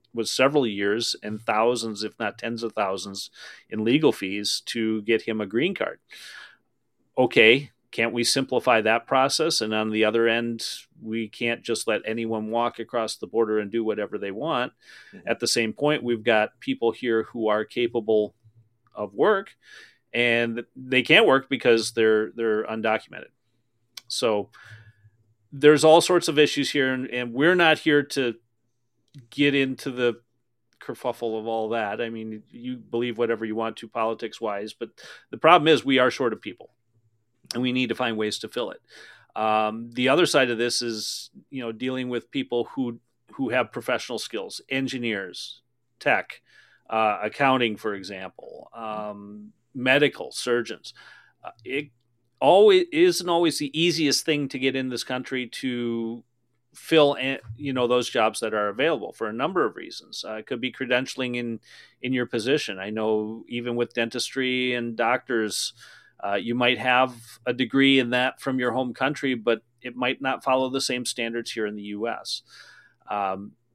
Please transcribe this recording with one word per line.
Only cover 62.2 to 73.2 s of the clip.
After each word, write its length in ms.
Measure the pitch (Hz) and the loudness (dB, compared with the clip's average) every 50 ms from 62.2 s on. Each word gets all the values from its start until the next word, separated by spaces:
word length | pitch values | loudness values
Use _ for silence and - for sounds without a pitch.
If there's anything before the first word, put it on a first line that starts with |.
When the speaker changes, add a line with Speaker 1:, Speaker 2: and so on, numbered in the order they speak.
| 123 | -2
Speaker 1:
position. 540 | 120 - 117 104 127 143 151 - - 98 92 | -2 -2 -2 0 0 0 0 -2 -4 -8 -8
I 100 | 95 104 | -8 -6
know 540 | 107 110 110 110 110 107 107 107 113 113 - | -4 -2 0 0 0 0 0 -4 -8 -12 -12
even 280 | - 120 120 120 123 120 | -10 -8 -6 -4 -4 -2
with 180 | 120 120 - - | -2 -2 -2 -2
dentistry 800 | 123 117 117 - 123 - - - 135 131 127 127 127 127 127 123 | -2 -2 -2 -4 -6 -6 -6 -4 -2 -2 0 0 -2 -2 -2 -2
and 220 | 123 120 117 113 | -2 -4 -4 -2
doctors, 800 | 117 117 117 123 127 - - 127 113 110 104 98 - - - - - - - - - - _ _ - - | 0 0 2 0 0 -2 -2 -2 0 0 -2 -2 -4 -6 -6 -8 -14 -20 -20 -20 -20 -20 _ _ -10 -6
uh, 120 | 98 101 | -4 -2
you 200 | 101 95 117 117 | -2 -2 -2 0
might 220 | 123 123 123 127 | 2 4 2 2
have 360 | 123 127 131 123 127 131 127 123 117 117 - - - - | 2 2 2 4 4 4 2 0 -6 -20 -20 -20 -8 -6
a 80 | 127 120 | -4 -2
degree 460 | 123 131 110 - 135 135 135 135 135 | -2 -2 0 2 4 6 6 6 4
in 120 | 127 117 | 4 2
that 280 | 123 123 127 131 - - | 2 0 0 0 -2 -4
from 200 | - 139 131 131 | -4 -4 -2 0
your 120 | 123 123 | 0 0
home 220 | 120 131 131 127 113 | 0 -2 -2 -4 -4
country, 400 | - 131 139 151 - - 135 127 | -2 -2 -2 -2 -2 -4 -4 -4
but 260 | 117 104 120 113 110 - _ _ _ | -2 0 0 -2 -2 -4 _ _ _
it 140 | - 127 123 | -14 -12 -6
might 260 | 123 127 127 135 131 | -4 -2 -2 -2 -2
not 220 | 135 135 127 - - | -4 -4 -4 -2 0
follow 260 | 135 131 131 131 127 | 0 2 2 2 0
the 120 | 127 131 | -2 -4
same 240 | - - 127 123 123 | -4 -4 -4 -4 -4
standards 460 | - - - 117 117 113 117 117 - | -6 -6 -6 -6 -4 -4 -6 -8 -6
here 140 | - 117 107 | -6 -4 -4
in 100 | 104 107 | -4 -6
the 80 | 104 101 | -8 -10
U 240 | 104 104 101 110 | -10 -8 -8 -6
S. 360 | 117 110 - - - - - - _ - - - - - - - _ _ _ _ - | -6 -6 -8 -10 -10 -10 -12 -12 _ -20 -20 -20 -20 -20 -20 -20 _ _ _ _ -8
Um, 420 | 107 104 | -6 -4